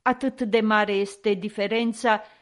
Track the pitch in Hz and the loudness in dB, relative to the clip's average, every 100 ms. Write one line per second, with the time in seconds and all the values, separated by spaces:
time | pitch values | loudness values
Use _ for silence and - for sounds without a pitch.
0 | - 254 269 262 240 226 220 214 208 202 | -2 -2 -2 -2 0 2 4 2 2 0
1 | 202 - 214 196 208 214 202 226 233 220 | -2 -4 -2 -2 -2 -4 -2 -2 -2 -2
2 | 247 214 214 _ | 0 0 -2 _